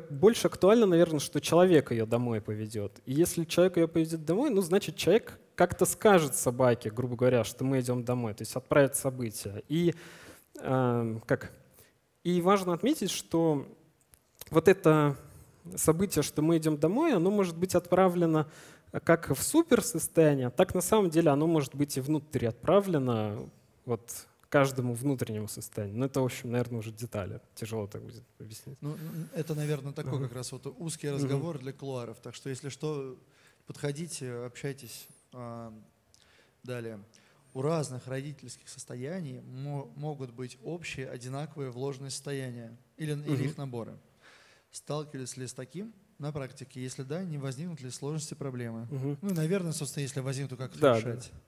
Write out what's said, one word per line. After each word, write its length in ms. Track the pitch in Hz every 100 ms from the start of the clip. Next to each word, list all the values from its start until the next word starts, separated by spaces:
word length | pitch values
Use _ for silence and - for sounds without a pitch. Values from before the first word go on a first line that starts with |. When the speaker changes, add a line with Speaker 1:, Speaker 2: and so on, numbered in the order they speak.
| 160
Speaker 1:
больше 380 | 139 196 233 170
актуально, 400 | - 185 233 202
наверное, 320 | 170 170 151
что 200 | - 147
человек 500 | - 165 185 160 -
её 160 | 117 110
домой 340 | 117 123 110
поведёт. 580 | 107 107 107 110 101 - -
И 80 |
если 300 | 139 175 -
человек 340 | 160 - 185 180
её 100 | 165
поведёт 380 | 165 160 160 151
домой, 240 | 185 302
ну, 120 | 196
значит, 340 | 170 190 - -
человек 440 | 160 220 - - _ -
как-то 300 | 175 - 180
скажет 500 | - 220 185 147 -
собаке, 540 | 131 120 127 117 110
грубо 260 | 110 123 120
говоря, 280 | 123 123
что 200 | 110 -
мы 160 | 131 135
идём 240 | 127 123
домой, 300 | 117 123 117
то 80 | 101
есть 140 | 113 131
отправит 400 | - 151 135 -
событие. 680 | 135 127 117 - 101 104 -
И, 240 | 156 170 151 - - - - _ -
эм, 640 | 147 131 123 120 117 110 -
как, 240 | 127 - - _ - _ _ _ _
и 180 | 170 180
важно 320 | 175 202 180
отметить, 380 | 170 233 311 190
что 560 | - - 165 165 143 - - _ _ _ _ _ _ -
вот 180 | 160 175
это 480 | 185 160 156 147 139 - - - _ - -
событие, 480 | - 160 196 151
что 180 | 143 -
мы 160 | 156 165
идём 200 | 156 147
домой, 360 | 160 226 339
оно 160 | 208 180
может 260 | 208 185 165
быть 180 | 185 175
отправлено 720 | - 180 190 175 165 156 151 - - - _ -
как 260 | - 165 -
в 140 | 135
суперсостояние, 1040 | - 311 330 226 - 160 - - 156 139 123
так 240 | - -
на 80 | 185
самом 280 | - 214 185
деле 200 | 156 165
оно 160 | 139 160
может 300 | 165 131 139
быть 220 | 143 135
и 40 |
внутрь 460 | 131 156 - 131 117
отправлено 1040 | - - 196 196 156 127 113 107 104 - - _ _ -
вот 160 | 117 - - - _ _
каждому 460 | 147 135 127 123
внутреннему 560 | 117 139 131 117 107 104
состоянию. 480 | - - - 101 107
Но 80 | 135
это, 160 | 135
в 20 |
общем, 280 | 127 - 123
наверное, 280 | 120 120 120
уже 120 | 110
детали. 480 | 110 120 107 98 104 -
Тяжело 320 | - 110 113 101
так 160 | 107
будет 220 | 117 113 123 -
объяснить. 380 | 110 110 131 135
Speaker 2:
Ну, 120 | 147
н-, 380 | 151 156 160 - -
это, 200 | 151 151
наверное, 360 | 147 147 139
такой 220 | 147 139 127
Speaker 1:
Ага. 40 |
Speaker 2:
как 100 | 131 127
раз 160 | 120
вот 200 | 127 139 143
узкий 280 | 165 156 147
Speaker 1:
Мгм. 80 | 143
Speaker 2:
разговор 420 | 135 139 165 147
для 140 | 127
кулуаров. 440 | 135 139 127 117 110
Так 120 | 123
что, 160 | - 139
если 200 | 131 143
что, 480 | - 151 147 135 131 _ _ _ _ -
подходите, 640 | - 147 143 170 - 131 120 120
общайтесь. 640 | - 143 139 113 - - _ _
А, 400 | 127 120 117 117 110 - _ _ _ _ _ _ _
далее. 360 | 123 123 113 107 101 _ _ _ _
У 80 | 131
разных 460 | 143 165 127 127 127
родительских 600 | 131 143 143 123 - -
состояний 720 | - - 123 131 185 147 127
мо-, 500 | 123 127 143 143 - 143
могут 340 | 151 139 131
быть 260 | 117 127 -
общие, 460 | - 170 160 143 131
одинаковые 600 | 127 123 135 160 156 131
вложенные 380 | 120 139 131 135
состояния 680 | - 143 139 131 120 113 120 _ -
или, 160 | 156
или 200 | 147 147
Speaker 1:
Мгм. 120 | 143
Speaker 2:
их 140 | 151 156
наборы. 400 | 135 120 107 98 _ _ - - _ _ _
Сталкивались 640 | - - 147 147 135 127 131
ли 100 | 123
с 80 |
таким 400 | - 127 165 226 - _ -
на 120 | 147
практике? 500 | 147 131 - 123 131
Если 220 | 127 131
да, 200 | 131 165
не 140 | 190 147
возникнут 440 | 135 127 180 165
ли 100 | 127
сложности, 420 | - 139 156 147
проблемы? 540 | - 139 123 117 113 117
Speaker 1:
Мгм. 280 | 139 135 143
Speaker 2:
Ну, 120 | 196
наверное, 400 | 175 156 196 170
собственно, 300 | 151 143 -
если 180 | 135 139
возникнут, 360 | 131 131 139 123
то 80 | 127
как 80 |
их 60 | 147
Speaker 1:
Да, 140 | 147
да. 60 | 113
Speaker 2:
решать? 320 | 117 123 - -